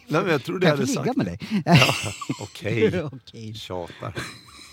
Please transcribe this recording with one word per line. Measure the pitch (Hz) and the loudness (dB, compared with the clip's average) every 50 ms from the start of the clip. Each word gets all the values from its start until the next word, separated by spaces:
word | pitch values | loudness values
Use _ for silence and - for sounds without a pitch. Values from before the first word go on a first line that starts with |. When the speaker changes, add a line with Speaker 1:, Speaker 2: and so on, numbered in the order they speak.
| _ - | _ 0
Speaker 1:
Nej, | 147 160 | 0 2
men | 202 185 | 2 2
jag | 156 139 - | 2 0 0
trodde | 165 180 190 - | -2 -2 2 4
Speaker 2:
Kan | - 147 139 | 4 4 4
Speaker 1:
jag | |
Speaker 2:
jag | 131 | 2
Speaker 1:
hade | 269 262 | 0 0
Speaker 2:
få | - | 0
ligga | - 233 262 | 0 0 0
Speaker 1:
sagt | |
Speaker 2:
med | - - | 0 -2
Speaker 1:
det. | 90 87 - - - 214 196 | -2 -4 -8 -6 -2 -2 0
Speaker 2:
dig? | - | 4
Speaker 1:
Ja, | - 170 - - - - - - 107 - - - - - - | 6 6 8 6 6 4 0 -4 -8 -8 -8 -8 -8 -8 -8
okej. | 104 - - - - 104 113 117 - - - 180 151 | -10 -12 -10 -8 -4 -2 2 2 2 2 2 0 -4
Speaker 2:
<laughs> | 139 | -6
Okej. | - 127 - - - 117 113 107 107 | -10 -14 -16 -18 -16 -14 -12 -12 -12
Speaker 1:
Tjatar. | 107 - - 92 90 85 87 92 - - - - 123 - - - - - - - - - - | -12 -10 -8 -8 -8 -8 -10 -10 -10 -10 -10 -8 -8 -10 -10 -12 -18 -20 -20 -20 -20 -20 -10